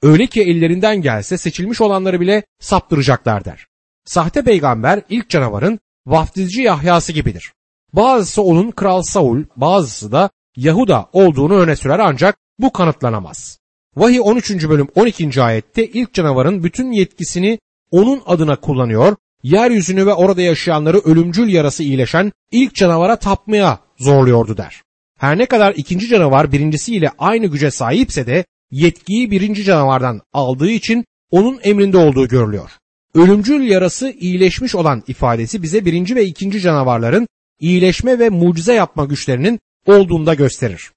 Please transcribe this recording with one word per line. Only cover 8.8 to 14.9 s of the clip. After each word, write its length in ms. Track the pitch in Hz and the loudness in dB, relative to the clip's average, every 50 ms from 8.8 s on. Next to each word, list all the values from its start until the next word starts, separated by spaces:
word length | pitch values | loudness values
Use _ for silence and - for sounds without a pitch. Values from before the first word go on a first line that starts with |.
| 190 196 185 185 | -2 0 0 0
Saul, 420 | 175 - - 202 165 127 117 131 156 - _ | -2 -2 -2 0 0 2 0 -2 -4 -8 _
bazısı 560 | 123 123 156 185 202 170 123 107 - 110 104 | -4 -2 0 0 0 0 -2 -8 -14 -12 -4
da 180 | 107 143 185 190 _ _ _ _ _ - | 0 0 0 0 _ _ _ _ _ -4
Yahuda 520 | 123 151 160 196 262 208 170 117 98 _ _ | -2 0 2 2 2 2 2 0 0 _ _
olduğunu 460 | 180 196 185 156 127 139 151 196 202 | 4 4 4 4 2 0 2 2 2
öne 160 | 180 165 151 | 2 2 0
sürer 240 | - - 135 143 190 | -2 -2 -2 0 2
ancak 380 | 220 185 143 120 151 190 208 _ _ _ _ _ | 2 0 0 2 0 0 0 _ _ _ _ _
bu 140 | 220 269 - | -2 -2 0
kanıtlanamaz. 840 | - 180 165 147 _ - 123 113 107 95 80 - - - - - _ _ _ _ _ _ _ _ | 0 0 0 0 _ -4 -4 -4 -6 -10 -12 -16 -18 -20 -20 -20 _ _ _ _ _ _ _ _
Vahiy 260 | 135 175 240 247 247 | 0 2 2 4 4
on 140 | 233 202 220 | 2 2 2
üçüncü 340 | 247 208 - 208 185 156 151 | 0 0 -4 -4 -4 0 0
bölüm 180 | 156 147 143 139 | 2 2 0 0